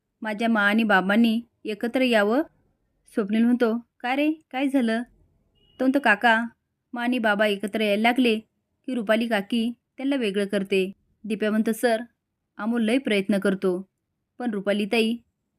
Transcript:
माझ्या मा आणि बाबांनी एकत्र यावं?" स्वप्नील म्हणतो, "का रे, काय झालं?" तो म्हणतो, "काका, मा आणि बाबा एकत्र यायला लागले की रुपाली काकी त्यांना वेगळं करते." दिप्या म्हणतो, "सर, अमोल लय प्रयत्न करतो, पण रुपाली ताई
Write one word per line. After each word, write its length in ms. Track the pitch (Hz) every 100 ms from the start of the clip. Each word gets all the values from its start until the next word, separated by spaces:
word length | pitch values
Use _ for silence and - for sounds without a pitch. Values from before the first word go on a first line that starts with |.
| _ -
माझ्या 260 | 220 208 233
मा 140 | 220 202
आणि 140 | 220
बाबांनी 560 | 214 190 185 214 233 226 - _ 208
एकत्र 360 | 208 240 262
यावं?" 400 | 254 214 202 254 330 _ _ _ _ _ _
स्वप्नील 320 | 240 196 220
म्हणतो, 320 | 233 240 226 233 - _
"का 140 | 247 277
रे, 140 | 302 311 _
काय 180 | 254 277
झालं?" 340 | 277 226 226 247 _ _ _ _ _ _ -
तो 40 |
म्हणतो, 140 | 262 277
"काका, 380 | 233 202 240 226 233 - _ _ _
मा 80 | 240
आणि 160 | 240 247
बाबा 280 | 220 208 214
एकत्र 340 | 202 208 220
यायला 220 | 214 202
लागले 360 | 233 247 240 214 - _ _ _ 262
की 60 |
रुपाली 340 | 240 208 220 233
काकी 420 | 208 190 233 233 233 _ -
त्यांना 200 | 269 277
वेगळं 300 | 214 202 202
करते." 440 | 202 190 190 190 - _ _
दिप्या 260 | 208 208 214
म्हणतो, 220 | 220 226
"सर, 300 | 220 247 220 240 _ _ _ _ -
अमोल 240 | 214 240
लय 140 | 214 269
प्रयत्न 400 | 262 202 196 196
करतो, 340 | 202 190 190 180 - _ _ _ _ -
पण 100 | 240
रुपाली 360 | 202 202 208 202
ताई 280 | 233 226 233 _ _ _